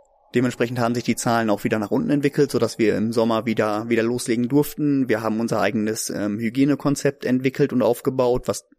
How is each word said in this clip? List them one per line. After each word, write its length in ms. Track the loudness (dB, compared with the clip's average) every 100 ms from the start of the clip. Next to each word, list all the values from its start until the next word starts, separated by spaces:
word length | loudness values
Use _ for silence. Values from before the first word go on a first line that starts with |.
| _ _ _
Dementsprechend 440 | 0 0 0 -4 0
haben 160 | -2
sich 100 | -2
die 120 | -2 -2
Zahlen 320 | 0 0 2
auch 160 | 0
wieder 140 | 0 -2
nach 140 | -2
unten 180 | -2 0
entwickelt, 400 | 0 0 0 0
sodass 280 | 2 -2 2
wir 180 | 0 2
im 140 | 0
Sommer 340 | 0 2 0 0
wieder, 420 | 0 0 -2 0
wieder 140 | 0
loslegen 460 | 0 -2 -2 -2 2
durften. 600 | 2 0 -2 0 0 2
Wir 140 | 0
haben 180 | 0 -2
unser 200 | 0 0
eigenes, 500 | 0 0 -2 -4 -6
ähm, 280 | -4 -4 -2
Hygienekonzept 840 | -4 0 2 2 0 0 -2 -2
entwickelt 480 | -2 0 0 0 0
und 80 | 4
aufgebaut, 600 | 2 2 -2 0 2 0 -2
was 220 | -6 -8